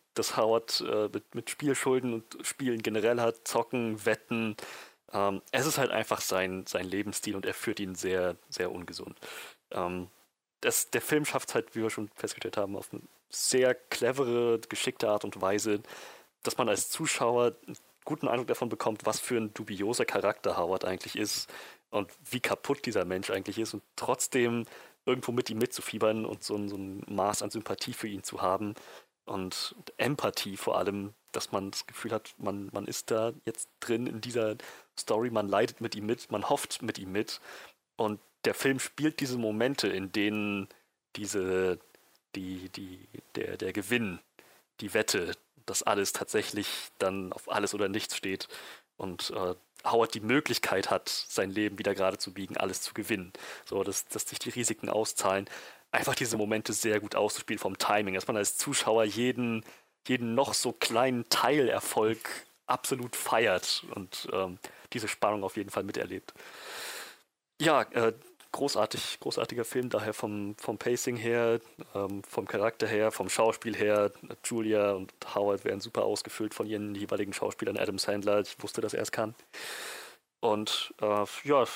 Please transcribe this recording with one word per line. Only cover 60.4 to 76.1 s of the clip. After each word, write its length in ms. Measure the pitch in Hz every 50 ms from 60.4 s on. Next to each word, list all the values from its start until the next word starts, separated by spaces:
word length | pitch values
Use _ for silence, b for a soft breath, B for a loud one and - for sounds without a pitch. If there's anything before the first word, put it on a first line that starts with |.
| 139 117 98
so 180 | - - 123
kleinen 540 | 113 - - - 113 117 127 131 127 120 117 -
Teilerfolg 1160 | - - - 120 143 151 131 - - - - - - 120 107 110 113 - - - - - - - _ _ _
absolut 500 | - 131 - - - 135 127 123 120 -
feiert 680 | - - - 127 113 117 107 92 90 - - - - - - -
und, 340 | 104 92 - - - - -
ähm, 260 | - 95 95 92 90 - B B B B B -
diese 160 | - 123 107 104
Spannung 360 | - - - 104 107 104 98
auf 120 | 95 -
jeden 140 | 107 98 95
Fall 120 | - 104 98
miterlebt. 500 | 101 - - - 90 95 92 - - - B B B B B B B B B B B B B B B B B B _ _ _ _ _ _ -
Ja, 220 | 147 160 151 131 107 -
äh, 200 | - 120 117 113 113 123 - - - - - -
großartig, 640 | - - 143 143 - 135 113 - - - - - - -
großartiger 440 | - 135 - - 117 - - 120 113
Film, 260 | - - 127 123 123
daher 220 | 117 107 107 110 107
vom, 420 | - - 107 104 104 101 101 107
vom 220 | - - - 110 101
Pacing 380 | - 120 123 120 - 135 123
her, 440 | 113 113 117 117 120 117 117 117 117 - - - - - - -
ähm, 280 | 101 98 95 101 98 98
vom 220 | - - - 101 -
Charakter 380 | - 104 101 113 - - 113 107
her, 240 | 110 104 107 110
vom 160 | - - 98 92
Schauspiel 480 | - - 113 110 110 - - 113 104
her. 340 | - 104 104 104 104 104 101 - - - - - - -
Julia 480 | - 120 113 110 110 110 104 101 101
und 200 | 101 95 95 - - _ - - -
Howard 300 | 104 101 101 101 98 -
werden 160 | 104 101 101
super 240 | - 113 - - 107
ausgefüllt 500 | 104